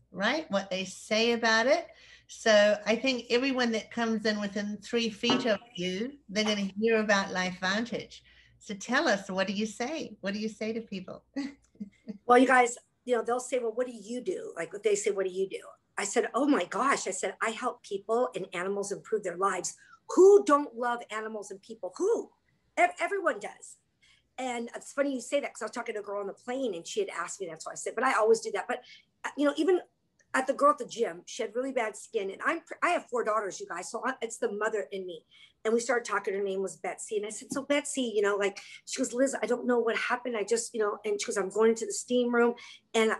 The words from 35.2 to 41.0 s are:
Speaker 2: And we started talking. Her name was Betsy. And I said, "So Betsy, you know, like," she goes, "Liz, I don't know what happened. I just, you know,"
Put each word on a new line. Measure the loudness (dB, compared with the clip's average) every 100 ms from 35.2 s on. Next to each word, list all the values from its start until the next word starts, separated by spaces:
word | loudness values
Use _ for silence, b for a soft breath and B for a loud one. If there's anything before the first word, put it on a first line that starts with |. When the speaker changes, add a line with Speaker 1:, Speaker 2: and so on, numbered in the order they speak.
| b b b _
Speaker 2:
And | 0 0
we |
started | 2 -2 0
talking. | -2 -2
Her | -2
name | -2 -2
was | -4 -6
Betsy. | -10 -10 -6 -6
And | -6
I |
said, | -8 -8
"So | -6
Betsy, | 0 0 0 -2 0 2
you |
know, | 2 2
like," | 0 -2 B B -10
she | -4
goes, | -2
"Liz, | 2 0 0
I | -2
don't | 0 2
know | 2
what | 2 0
happened. | 0 -2 -2 -4
I |
just, | 0 0 0
you | -2
know," | -2 -2